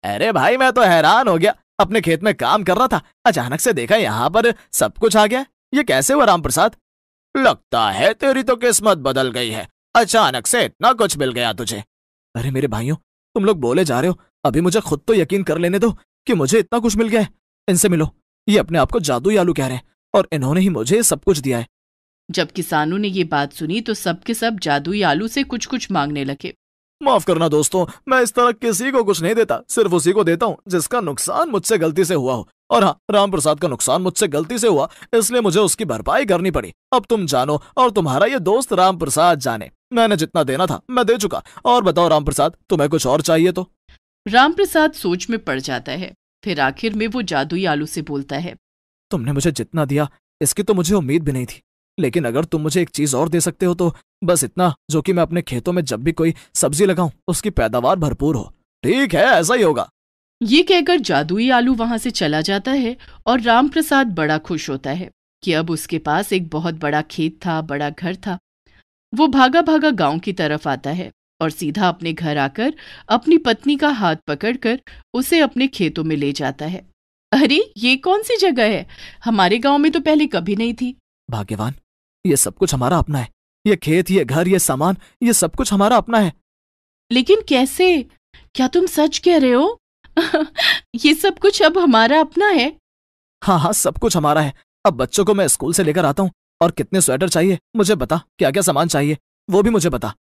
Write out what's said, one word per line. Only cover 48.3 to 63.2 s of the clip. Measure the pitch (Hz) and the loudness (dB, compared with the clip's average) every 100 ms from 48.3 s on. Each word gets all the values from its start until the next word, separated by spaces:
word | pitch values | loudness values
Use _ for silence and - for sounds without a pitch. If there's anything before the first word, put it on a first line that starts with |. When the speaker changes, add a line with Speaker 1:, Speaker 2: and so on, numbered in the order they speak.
| 139 | -8
Speaker 2:
है, | 170 113 _ _ _ _ _ | -8 -14 _ _ _ _ _
Speaker 1:
तुमने | 165 120 | -6 -2
मुझे | 139 165 | -2 -2
जितना | 139 113 165 143 | -4 -6 -4 -2
दिया, | 143 147 _ _ _ | -2 -2 _ _ _
इसकी | 143 - | -4 -2
तो | 202 | 0
मुझे | 196 165 202 | 0 2 0
उम्मीद | 135 156 | 0 -2
भी | 151 | -2
नहीं | 131 123 | -4 -8
थी, | - _ _ _ - | -14 _ _ _ -4
लेकिन | 175 170 127 | -2 0 -2
अगर | 123 165 | -2 -2
तुम | 160 | -4
मुझे | 151 175 | -2 -2
एक | 170 | -2
चीज | - 147 127 | -2 -2 0
और | 165 | 0
दे | 170 | 0
सकते | 170 - 180 | -2 -2 -2
हो | |
तो | 175 175 - _ _ | 0 -2 -2 _ _
बस | 175 175 | 0 0
इतना, | - - 180 - - | -2 0 -2 -2 -4
जो | 156 | -4
कि | 165 | 0
मैं | 180 | 0
अपने | 160 175 | 0 -2
खेतों | - 123 175 | -4 -6 -2
में | 180 135 | -4 -4
जब | 110 | -4
भी | 143 | -4
कोई | 160 165 160 - - | 0 -2 -2 -10 -4
सब्जी | 135 147 196 | -2 2 0
लगाऊं, | 175 170 - - | 2 -2 -6 -6
उसकी | 175 214 | -4 -2
पैदावार | - 113 120 127 180 | -2 -2 0 0 0
भरपूर | 151 113 143 135 | -2 -2 -2 -2
हो। | - - _ _ | -8 -18 _ _
ठीक | 123 247 269 | -2 0 0
है, | 156 226 | 2 4
ऐसा | 208 165 | 4 2
ही | 247 | 2
होगा। | 185 127 - _ _ _ _ _ | 2 0 -6 _ _ _ _ _
Speaker 2:
ये | 226 285 | 2 2
कहकर | 359 359 320 349 | 4 2 2 0
जादुई | 214 143 156 196 247 | 0 -2 0 -2 2
आलू | 247 247 | 2 2
वहां | 233 226 226 | 0 -2 -4
से | 247 | -6
चला | - 160 156 | -4 -2 0
जाता | 160 196 226 | -2 -4 -2
है | 277 233 254 - - | -2 -2 -6 -18 -8